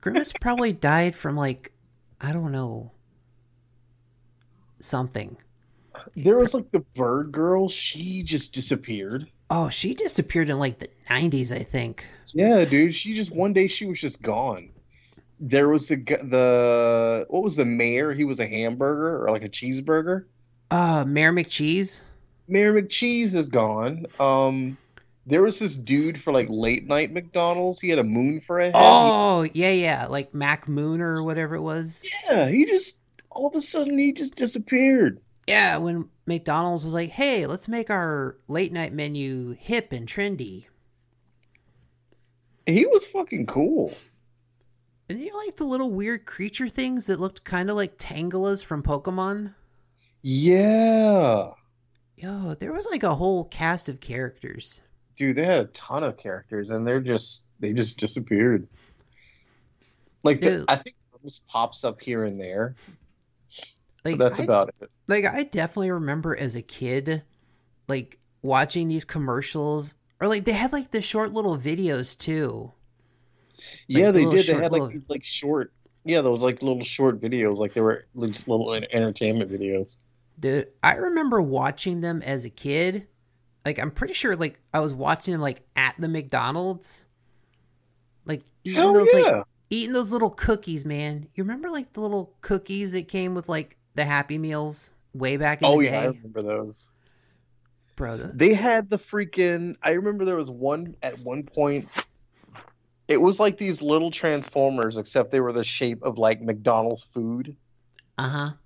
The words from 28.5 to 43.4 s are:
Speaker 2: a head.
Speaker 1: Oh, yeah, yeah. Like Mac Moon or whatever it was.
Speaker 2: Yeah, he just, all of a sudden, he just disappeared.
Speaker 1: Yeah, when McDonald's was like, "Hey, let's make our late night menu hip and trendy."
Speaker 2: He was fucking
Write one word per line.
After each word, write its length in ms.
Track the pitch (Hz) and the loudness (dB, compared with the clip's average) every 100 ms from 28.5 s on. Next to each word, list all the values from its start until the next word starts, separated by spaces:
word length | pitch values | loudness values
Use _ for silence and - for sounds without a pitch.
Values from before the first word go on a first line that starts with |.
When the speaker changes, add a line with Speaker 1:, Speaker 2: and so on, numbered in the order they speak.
| 175 | 0
Speaker 2:
a 60 | 175 | 2
head. 60 | |
Speaker 1:
Oh, 720 | 175 175 240 233 214 208 180 160 | 8 10 10 8 6 4 4 0
yeah, 160 | 160 180 | 0 2
yeah. 360 | 185 170 135 123 | 2 2 -2 -2
Like 280 | 135 139 | -6 -6
Mac 340 | 147 143 151 151 | -2 0 0 -2
Moon 320 | 143 147 165 | -4 -2 -2
or 220 | 170 160 | -2 -2
whatever 320 | 160 160 160 | -2 -2 -4
it 80 | 160 | -4
was. 400 | 160 160 165 165 - - - | -4 -4 -6 -10 -12 -10 0
Speaker 2:
Yeah, 200 | 233 139 | 2 4
he 180 | 208 311 | 4 4
just, 340 | 381 - - _ _ _ | 4 0 -10 _ _ _
all 160 | - 285 | -4 -2
of 80 | |
a 60 | 311 | -2
sudden, 360 | 294 320 285 285 | -4 -2 0 2
he 140 | 285 | 2
just 220 | 277 277 - | 0 -6 -4
disappeared. 840 | 247 240 - 254 269 262 160 95 _ _ - | -4 -4 -2 4 6 6 4 2 _ _ 0
Speaker 1:
Yeah, 300 | 214 196 160 | 4 4 2
when 300 | 170 170 160 _ - | -2 -4 -6 _ -6
McDonald's 580 | 170 165 151 175 170 | -6 -2 0 0 -2
was 100 | 160 | -4
like, 160 | 165 170 | -4 -4
"Hey, 360 | - 277 240 139 | -2 0 0 -2
let's 220 | 175 - | -6 -6
make 220 | 233 226 | -6 -2
our 460 | 202 170 151 131 - _ | -2 -2 -2 -4 -8 _
late 240 | 147 185 | -4 -2
night 200 | 170 160 | -4 -6
menu 580 | 143 147 147 135 131 123 120 | -6 -6 -4 -6 -6 -8 -12
hip 340 | - 233 - | -4 -4 -2
and 140 | 127 117 | -10 -10
trendy." 580 | - 202 185 113 92 - _ _ _ _ _ _ _ _ _ _ _ _ _ _ _ _ _ _ _ - | -6 -4 -4 -10 -14 -20 _ _ _ _ _ _ _ _ _ _ _ _ _ _ _ _ _ _ _ 2
Speaker 2:
He 200 | 170 427 | 4 6
was 200 | 466 - | 4 2
fucking 400 | 392 359 196 | -6 -4 -4